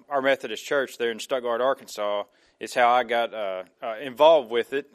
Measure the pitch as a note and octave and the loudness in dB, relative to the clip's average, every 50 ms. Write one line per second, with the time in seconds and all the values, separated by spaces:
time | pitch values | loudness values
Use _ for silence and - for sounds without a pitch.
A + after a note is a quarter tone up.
0 | _ - C#3+ C#3 C3 C#3 C3+ - - A#2 G#2+ - - - D3+ C#3+ B2+ - - - | _ -6 -4 0 2 2 0 0 -2 -6 -10 -10 -6 -2 -2 -2 -2 -2 -4 -4
1 | A#2+ A#2 A2+ G#2+ - - C3+ B2+ A#2+ A#2+ A#2 A2+ B2 C3+ C3 - B2 - - G#2+ | -4 -4 -4 -6 -6 -6 -6 -4 -2 -2 -2 0 0 0 0 -2 -6 -12 -8 -6
2 | G#2 G#2 G#2 G2+ G2+ - _ _ _ _ _ - A2+ A2 - C3 A#2+ A#2+ B2 B2+ | -4 -4 -2 -4 -6 -8 _ _ _ _ _ -14 -14 -4 2 4 4 6 4 4
3 | A#2+ A2 A#2+ A#2 A#2 G#2+ G2 A2 G#2 F#2+ F#2 F#2 F#2 - _ _ C3+ A#2 F#2+ G#2+ | 2 2 0 0 0 -2 -4 -6 -6 -6 -6 -8 -10 -12 _ _ -10 -10 -8 -8
4 | C#3+ C3+ A#2+ A#2 D3 D#3+ E3 D3+ B2 G#2+ A#2+ A#2 A2+ - C3+ C#3+ C#3 _ | -10 -8 0 4 6 6 6 6 4 0 -2 -2 -2 -2 -4 -6 -6 _